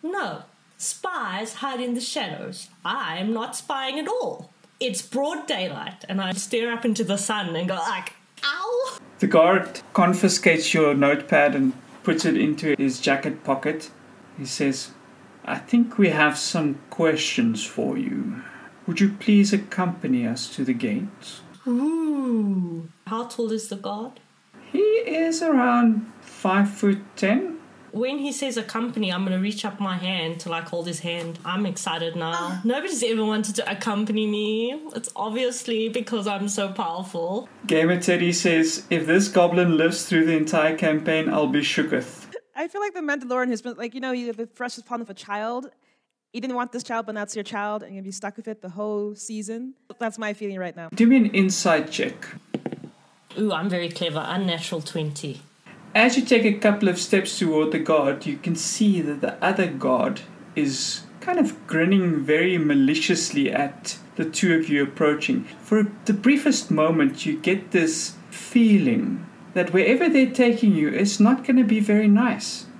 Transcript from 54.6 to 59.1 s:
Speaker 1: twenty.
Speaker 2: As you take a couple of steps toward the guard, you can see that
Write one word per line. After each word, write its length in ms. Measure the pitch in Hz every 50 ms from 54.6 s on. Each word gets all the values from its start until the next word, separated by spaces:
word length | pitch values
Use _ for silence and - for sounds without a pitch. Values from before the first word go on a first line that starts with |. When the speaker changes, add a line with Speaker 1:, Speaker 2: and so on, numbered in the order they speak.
| 165 - - 165
Speaker 1:
twenty. 600 | 147 - - 165 156 151 147 - - - 131 - - _ _ _ _ - - - - - -
Speaker 2:
As 200 | 214 226 254 247
you 80 | 277 247
take 220 | - 254 226 214
a 80 | 220 202
couple 360 | - - 214 202 208 - 190
of 100 | 175 170
steps 400 | - - - 196 190 - - -
toward 320 | 190 165 156 156 156 -
the 80 | - -
guard, 480 | - - 160 156 139 139 143 147 - 165
you 100 | 139 -
can 180 | - 175 165
see 460 | 160 - - - - 220 208 196 175
that 200 | 156 147